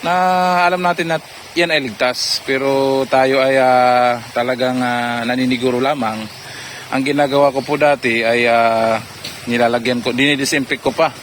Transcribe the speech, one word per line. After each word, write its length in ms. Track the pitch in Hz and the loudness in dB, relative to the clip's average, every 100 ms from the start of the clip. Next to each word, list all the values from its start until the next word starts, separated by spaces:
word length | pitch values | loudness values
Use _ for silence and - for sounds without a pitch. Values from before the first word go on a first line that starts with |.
| 165 | 0
na 80 | 180 185 185 180 180 175 | 0 2 2 2 2 2
alam 160 | 180 | 2
natin 320 | 180 175 165 | 0 0 -2
na 40 | 160 - - - 165 | -4 -6 -20 -8 -2
yan 160 | 170 | 0
ay 80 | 156 131 | 0 -2
ligtas. 560 | 101 127 127 - - - | -2 -2 -2 -4 -4 -2
Pero 560 | 135 135 135 135 135 131 | -2 0 2 2 0 2
tayo 320 | 131 131 135 | 2 4 2
ay, 160 | 131 135 | 2 2
ah, 600 | 127 127 123 123 123 120 113 | 4 4 4 4 2 0 -4
talagang, 440 | 120 120 127 127 127 | -4 -2 0 -2 0
ah, 400 | 123 120 120 120 | -2 -2 -4 -4
naniniguro 560 | 117 127 127 127 127 123 | -4 -2 0 0 0 0
lamang. 400 | 135 147 113 110 110 - - - - - - | 0 -2 -4 -6 -10 -14 -18 -16 -16 -16 -6
Ang 140 | 131 | -4
ginagawa 460 | 135 143 143 143 143 | -2 0 2 4 2
ko 160 | 135 131 | 2 -4
po 160 | 143 | 2
dati 400 | 147 139 123 113 | 2 2 0 0
ay, 240 | 113 120 120 | 2 2 2
ah, 560 | 117 113 113 113 113 - - - - - | 4 4 2 2 0 -4 -14 -14 -12 -4
nilalagyan 560 | 120 117 120 117 123 120 | 0 2 2 -2 -2 -2
ko, 80 | |
dinidisinfect 720 | 120 143 143 135 151 131 139 139 | 0 0 0 -2 -2 -4 -4 -4
ko 80 | |
pa. 160 | 120 160 - | 0 -2 0